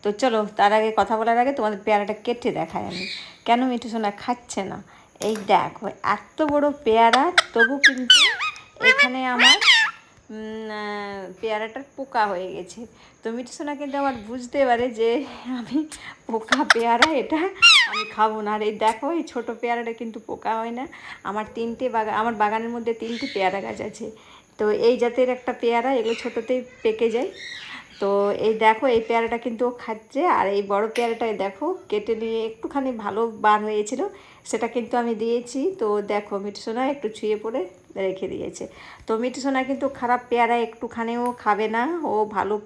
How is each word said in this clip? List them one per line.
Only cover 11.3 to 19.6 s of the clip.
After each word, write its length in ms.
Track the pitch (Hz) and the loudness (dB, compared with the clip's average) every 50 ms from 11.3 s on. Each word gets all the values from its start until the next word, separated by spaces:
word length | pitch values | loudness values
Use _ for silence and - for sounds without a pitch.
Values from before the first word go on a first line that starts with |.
| 185 | -12
পেয়ারাটার 460 | 185 - 220 214 208 220 220 220 262 277 - _ | -8 -6 -4 -2 -2 -4 -6 -8 -12 -14 -14 _
পোকা 280 | - 269 269 - 240 214 | -12 -12 -4 0 0 0
হয়ে 240 | 202 196 175 185 185 156 | 2 0 -4 -6 -8 -8
গেছে। 260 | 165 180 180 - 220 240 226 - - - - _ _ | -10 -12 -12 -14 -16 -16 -16 -18 -20 -20 -20 _ _
তো 80 | _ 220 | _ -6
মিঠু 220 | 226 240 254 - - | -6 -6 -8 -10 -10
সোনা 200 | - 311 294 294 | -10 -8 -8 -6
কিন্তু 200 | 262 294 277 262 | -6 -6 -6 -4
আমার 180 | 277 277 277 254 233 202 | -2 -2 -2 -2 -4 -8
বুঝতে 320 | 214 240 262 247 240 - 285 277 | -10 -10 -10 -10 -4 2 2 4
পারে 200 | 254 240 233 247 262 226 214 | 4 4 2 2 -2 0 2
যে 100 | 226 226 233 294 269 254 - - - 247 254 247 | 2 2 2 2 -2 -4 -12 -12 -8 -8 -6 -6
আমি 180 | 226 - 226 302 302 311 - - - - - - _ | -6 -2 -2 -2 -2 -2 -10 -16 -16 -18 -18 -16 _
পোকা 340 | - 220 220 220 - - 262 311 - - | -4 -4 -4 0 0 2 2 4 2 2
পেয়ারা, 340 | 233 233 233 233 240 302 320 | 2 4 4 6 6 4 4
এটা 280 | 320 262 214 - 311 311 330 381 381 - 330 349 - - 960 | 4 0 0 0 0 0 0 -2 0 6 6 8 8 8 6
আমি 160 | - - - 214 226 - | 4 0 -4 -4 -4 0
খাবো 240 | 214 214 220 214 220 | 2 2 2 2 -2
না। 100 | 214 208 214 | -2 -2 -2
আর 80 | 214 | 0
এই 120 | 214 208 208 202 220 | 0 -2 0 2 2
দেখো, 240 | 220 220 - - 277 | 2 2 2 -2 -2
এই 120 | 339 330 294 | -2 -2 -4
ছোট 240 | - - 247 226 240 233 226 | -4 -6 -6 -6 -6 -8 -4